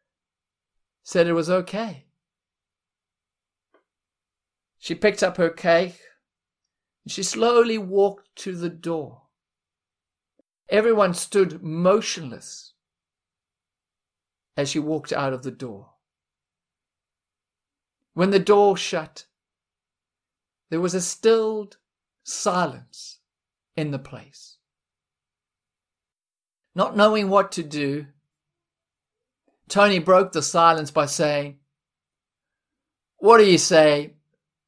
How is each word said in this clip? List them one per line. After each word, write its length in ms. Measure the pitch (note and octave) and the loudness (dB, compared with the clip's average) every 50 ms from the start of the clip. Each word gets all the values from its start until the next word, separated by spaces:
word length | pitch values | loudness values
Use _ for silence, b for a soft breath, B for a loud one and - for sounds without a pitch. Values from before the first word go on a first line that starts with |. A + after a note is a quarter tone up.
| _ _ _ _ _ _ _ _ _ _ _ _ _ _ _ _ _ _ _ _ _ | _ _ _ _ _ _ _ _ _ _ _ _ _ _ _ _ _ _ _ _ _
said 220 | - - F#3 E3+ | -6 0 0 0
it 80 | E3+ E3+ | 2 0
was 160 | E3 D#3 E3 | -2 -2 0
okay. 560 | F3+ F#3 F3 - - G#3 A3+ A3 D#3 - - _ _ _ _ _ _ _ _ _ _ _ _ _ _ _ _ _ _ _ _ _ _ _ _ _ _ _ _ _ _ _ _ _ _ _ _ _ _ _ _ _ _ _ _ _ _ _ _ _ _ _ _ _ _ _ | -2 -2 -2 -4 -8 -8 -8 -10 -12 -16 -20 _ _ _ _ _ _ _ _ _ _ _ _ _ _ _ _ _ _ _ _ _ _ _ _ _ _ _ _ _ _ _ _ _ _ _ _ _ _ _ _ _ _ _ _ _ _ _ _ _ _ _ _ _ _ _
She 140 | - - E3+ | -12 -12 -8
picked 280 | E3+ - G#3 G3+ - F#3 | -2 -2 -2 0 0 -2
up 120 | F#3 F3+ | -4 -2
her 140 | - F3 E3 | 0 -2 -2
cake 500 | E3 - - F3 E3+ E3+ F#3 F3+ F3 _ _ _ _ _ _ _ _ _ _ _ _ _ _ _ _ _ _ _ _ _ - | -2 -4 -2 0 2 2 0 -2 -8 _ _ _ _ _ _ _ _ _ _ _ _ _ _ _ _ _ _ _ _ _ -18
and 80 | - | -14
she 100 | - - | -12 -8
slowly 560 | F#3+ F#3 - A3 A3+ A#3 A#3+ A#3+ A#3+ A#3 A3+ A3 | -8 -6 -4 -2 0 2 4 4 2 2 0 -6
walked 560 | G3 F3+ F#3+ G3 G3 G3+ G3 - _ _ _ - | -6 -4 0 2 2 2 0 -4 _ _ _ -16
to 180 | - G3 F3+ | -12 -12 -10
the 140 | E3+ E3+ E3+ | -8 -8 -8
door. 540 | E3 E3 - E3 E3 D#3+ C#3+ - - - _ _ _ _ _ _ _ _ _ _ _ _ _ _ _ _ _ _ _ _ _ _ _ _ _ _ _ _ _ - | -10 -8 -8 -8 -8 -8 -8 -12 -16 -20 _ _ _ _ _ _ _ _ _ _ _ _ _ _ _ _ _ _ _ _ _ _ _ _ _ _ _ _ _ -2
Everyone 440 | G3 G#3 G#3+ A#3 A3+ G#3 G3+ F3+ F3 | 0 2 2 2 2 2 2 0 0
stood 480 | - - - - G3+ F#3+ E3 D3+ E3+ | -4 -8 -4 0 0 0 0 -2 -10
motionless 1120 | - D#3+ D#3 E3 F3 F#3 G3+ A3 - - - - D#3+ B2+ A2+ F2 - - - - - - _ _ _ _ _ _ _ _ _ _ _ _ _ _ _ _ _ _ _ _ _ _ _ _ _ _ _ _ _ _ _ _ _ _ _ _ _ | -12 -10 -6 -2 2 2 2 2 0 -4 -10 -10 -12 -14 -16 -18 -18 -20 -20 -20 -20 -20 _ _ _ _ _ _ _ _ _ _ _ _ _ _ _ _ _ _ _ _ _ _ _ _ _ _ _ _ _ _ _ _ _ _ _ _ _
as 140 | - C#3+ C#3 | -6 -6 -4
she 100 | - D#3 | -4 -6
walked 320 | D3 D3+ D#3+ D3+ D3 - | -4 -4 -6 -6 -6 -8
out 220 | - C#3 C#3 C3+ C3 | -6 -6 -4 -6 -6
of 100 | B2 B2+ | -8 -10
the 80 | C3 | -12
door. 380 | A#2 - C3+ A#2+ G#2 F#2+ - _ _ _ _ _ _ _ _ _ _ _ _ _ _ _ _ _ _ _ _ _ _ _ _ _ _ _ _ _ _ _ _ _ _ _ _ _ _ _ _ _ _ _ _ _ - | -14 -12 -14 -16 -16 -16 -20 _ _ _ _ _ _ _ _ _ _ _ _ _ _ _ _ _ _ _ _ _ _ _ _ _ _ _ _ _ _ _ _ _ _ _ _ _ _ _ _ _ _ _ _ _ -4
When 160 | E3 F3+ G3 | -2 0 2
the 100 | G3+ F#3+ | 2 2
door 380 | F#3 - G#3 G3+ G3+ G3+ F#3+ F3+ | 4 4 4 4 4 4 2 0
shut, 480 | - - - E3 D#3 - - - - _ _ _ _ _ _ _ _ _ _ _ _ _ _ _ _ _ _ _ _ _ _ _ _ _ _ _ _ - | -4 -8 -8 -8 -10 -12 -18 -20 -20 _ _ _ _ _ _ _ _ _ _ _ _ _ _ _ _ _ _ _ _ _ _ _ _ _ _ _ _ -8
there 100 | D#3+ E3 | -6 -4
was 140 | F3+ F3 E3+ | -4 -2 -4
a 80 | F#3 | -4
stilled 760 | F3+ - - - - A3 A3+ A3+ A3 A3 A3 G#3+ G#3 G3+ _ _ _ _ _ _ _ _ _ _ _ | -6 -6 -6 -2 0 2 2 2 0 -2 -6 -8 -10 -12 _ _ _ _ _ _ _ _ _ _ _
silence 960 | - - - - G#3 F3+ F3+ F3 D3 A#2+ A#2+ B2 _ _ - - - - _ _ _ _ _ _ _ _ _ _ _ - | -14 -10 -6 -4 -2 -2 -2 -2 -4 -6 -12 -20 _ _ -20 -20 -20 -20 _ _ _ _ _ _ _ _ _ _ _ -10
in 160 | - D#3 D3+ | -8 -8 -6
the 80 | C#3+ C3 | -8 -10
place. 580 | C#3 - C3+ A2 - _ _ - - - _ _ _ _ _ _ _ _ _ _ _ _ _ _ _ _ _ _ _ _ _ _ _ _ _ _ _ _ _ _ _ _ _ _ _ _ _ _ _ _ _ _ _ _ - | -12 -14 -20 -20 -20 _ _ -20 -20 -20 _ _ _ _ _ _ _ _ _ _ _ _ _ _ _ _ _ _ _ _ _ _ _ _ _ _ _ _ _ _ _ _ _ _ _ _ _ _ _ _ _ _ _ _ -4
Not 220 | F3 G3 - - | -2 -2 -2 2
knowing 340 | G3+ G#3 G#3+ G#3+ G#3+ G3+ F#3+ | 2 4 4 4 2 0 2
what 220 | G3 G3+ F#3+ F#3+ - | 2 2 2 0 -2
to 100 | F#3 D#3+ | -10 -10
do, 440 | D3 D3 D3 C#3+ C#3 C#3 D3 D3 - _ _ _ _ _ _ _ _ _ _ _ _ _ _ _ _ _ _ _ _ _ _ _ _ _ _ _ _ _ _ _ - | -8 -6 -6 -4 -4 -4 -6 -10 -14 _ _ _ _ _ _ _ _ _ _ _ _ _ _ _ _ _ _ _ _ _ _ _ _ _ _ _ _ _ _ _ -6
Tony 300 | - G3 G3+ G#3 G3 F3+ | 0 2 2 4 2 2
broke 320 | D#3 F3 F#3 F#3 G3 F#3+ | 2 4 4 4 4 2
the 100 | - D#3+ | -2 -6
silence 500 | C#3+ - - E3+ E3 E3 D#3+ D#3+ D3+ C#3 | -4 -2 0 4 4 4 4 2 -2 -6
by 140 | - D#3+ D3 | -2 -2 -2
saying, 540 | C#3 - - D#3 D3 D3 C#3+ C#3+ C#3+ C#3+ _ _ _ _ _ _ _ _ _ _ _ _ _ _ _ _ _ _ _ _ _ _ _ _ _ _ _ _ _ _ _ _ - | -2 -2 -2 -2 -2 -2 -4 -6 -8 -12 _ _ _ _ _ _ _ _ _ _ _ _ _ _ _ _ _ _ _ _ _ _ _ _ _ _ _ _ _ _ _ _ 0
"What 200 | G3 G#3 A#3 A3+ | 6 8 8 8
do 80 | G#3+ | 8
you 120 | G3 F3 D#3 | 8 6 4
say 580 | - - F#3 D#3+ D#3 D3+ D3 D3 D3 D3+ - _ _ _ _ _ _ _ _ _ _ | 2 4 4 6 6 6 4 2 -2 -8 -14 _ _ _ _ _ _ _ _ _ _